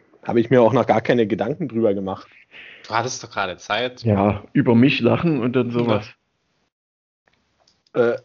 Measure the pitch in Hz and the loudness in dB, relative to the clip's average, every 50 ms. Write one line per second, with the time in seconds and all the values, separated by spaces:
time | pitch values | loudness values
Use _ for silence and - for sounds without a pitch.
0 | _ _ _ _ - - - 120 113 117 135 123 117 110 117 127 110 - 110 113 | _ _ _ _ -10 -2 -2 0 0 4 4 4 6 4 4 2 0 2 0 0
1 | 113 - 139 120 113 98 107 90 98 113 113 - - - 110 113 113 107 98 101 | 2 0 0 0 2 0 -2 -4 -4 -6 -4 -6 -8 -6 -4 -2 0 0 0 -2
2 | 95 95 98 - - - _ - _ _ _ - - - - - - - 107 113 | -4 -8 -8 -10 -14 -20 _ -20 _ _ _ -20 -20 -20 -20 -20 -16 -6 -4 -4
3 | 117 127 - - - 113 - 110 98 92 87 87 - - 104 110 123 123 123 - | -4 -4 -8 -12 -14 -12 -8 -6 -6 -6 -8 -12 -8 -6 -4 -4 -4 -6 -8 -6
4 | 117 113 104 98 98 104 101 101 - - _ 135 135 131 117 117 123 143 - - | -2 0 2 2 2 0 0 -2 -8 -4 _ 0 2 4 4 4 4 4 2 2
5 | 113 117 113 113 - 175 156 131 110 123 117 131 117 123 117 120 120 117 110 101 | 0 0 0 2 0 -2 -2 -2 -2 -2 -2 -2 -2 -2 -2 -4 -2 0 -2 -2
6 | - - - _ _ _ _ _ _ _ _ _ _ _ _ _ _ _ _ _ | -4 -10 -20 _ _ _ _ _ _ _ _ _ _ _ _ _ _ _ _ _
7 | _ _ _ _ _ _ _ _ _ _ _ _ _ _ _ _ _ _ - - | _ _ _ _ _ _ _ _ _ _ _ _ _ _ _ _ _ _ -2 0
8 | 120 120 117 - | 0 0 0 -4